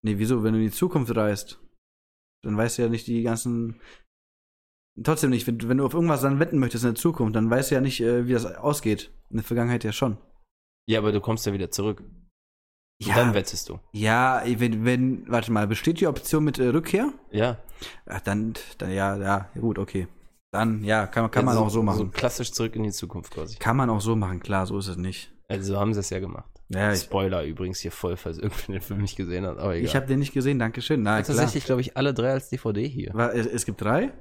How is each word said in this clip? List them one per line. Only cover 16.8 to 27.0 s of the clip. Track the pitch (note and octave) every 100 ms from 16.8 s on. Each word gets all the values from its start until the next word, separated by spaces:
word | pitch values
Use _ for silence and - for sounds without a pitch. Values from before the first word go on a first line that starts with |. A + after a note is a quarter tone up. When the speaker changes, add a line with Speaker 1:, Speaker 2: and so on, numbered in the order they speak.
| D#3+ F#3+ C#4 - -
Speaker 2:
Ja. | G#2 A#2 A#2 - - - - -
Speaker 1:
Ach, | F#2+
dann, | - G2+ A2 A2 - -
dann, | F#2
ja, | F#2+ G2 G2+
ja, | G2 G2 F#2 -
gut, | A#2 G2
okay. | G2 G2 F2+ - - _ _
Dann, | G2 A2+ A2
ja, | G#2 A2 G2
kann, | - A2+
kann | B2
Speaker 2:
Ja, | B2+
Speaker 1:
man | A2+
Speaker 2:
so, |
Speaker 1:
auch | G#2+
so | A2
machen. | G#2+ G2+
Speaker 2:
so | F#2+
klassisch | - A#2+ - B2
zurück | - A2+
in | A2
die | G#2+
Zukunft | G2 F2 F2 E2
quasi. | - D#2+ G#2+
Speaker 1:
Kann | A2 B2
man | B2+
auch | A2
so | G2+ A2+
machen, | G2 F2+
klar, | E2+ G2 F#2
so | G2+
ist | G2
es | F2
nicht. | F#2 F2+ - - -
Speaker 2:
Also | G2 G2
so | G2+
haben | G#2
sie | G#2
es | G2
ja | F#2+
gemacht. | F#2+ - - - -
Speaker 1:
Ja, | F#2 G#2
ich | G2